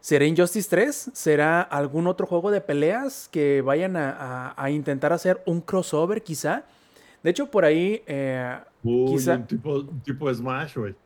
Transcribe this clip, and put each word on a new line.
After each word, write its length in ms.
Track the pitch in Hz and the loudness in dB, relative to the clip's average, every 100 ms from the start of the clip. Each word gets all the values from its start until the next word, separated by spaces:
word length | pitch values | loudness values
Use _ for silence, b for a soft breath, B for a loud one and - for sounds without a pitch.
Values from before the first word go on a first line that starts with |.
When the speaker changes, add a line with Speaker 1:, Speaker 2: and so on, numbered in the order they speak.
Speaker 1:
¿Será 240 | - 147 | 2 4
Injustice 440 | 143 160 175 220 185 | 4 4 2 2 0
tres? 420 | 175 254 285 - | 2 2 -2 -10
¿Será 480 | - - 151 151 165 | -6 2 4 4 2
algún 460 | 180 143 143 147 175 | 2 -2 -2 0 0
otro 200 | 180 185 | 0 0
juego 240 | 175 185 | 0 2
de 100 | 202 | 0
peleas 680 | 196 147 151 214 269 - - | 0 0 2 0 -4 -8 -8
que 300 | 165 143 139 | 0 2 2
vayan 340 | 131 143 185 180 | 2 0 0 -2
a, 140 | 139 | -4
a, 540 | - 131 127 127 - | -4 -10 -10 -10 -6
a 60 | 139 | -2
intentar 420 | 147 143 139 147 | -2 -2 0 2
hacer 300 | 170 185 185 190 | 2 2 0 0
un 140 | 170 | -4
crossover, 640 | - 190 175 151 170 214 | 0 -2 0 0 0 -2
quizá? 420 | - 147 147 214 - b b b b b | -6 -6 -2 -4 -6 b b b b b
De 80 | 160 | -2
hecho, 200 | 180 277 | 0 0
por 140 | 214 | 4
ahí... 380 | 165 156 180 220 - | 4 4 2 -2 -6
Eh, 520 | 139 135 131 123 127 - _ | -4 -4 -4 -6 -8 -14 _
Speaker 2:
Uy, 260 | 117 120 131 | 0 2 2
Speaker 1:
quizá 240 | 135 131 | 2 2
Speaker 2:
un 120 | 127 117 | 0 -2
tipo, 280 | 113 147 | -6 -4
un 260 | 143 143 156 | -4 -4 -12
tipo 280 | - 139 147 | -8 -4 -2
de 60 | 120 | -4
Smash, 400 | 123 131 156 - | -4 -6 -6 -8
güey. 180 | 104 92 | -8 -10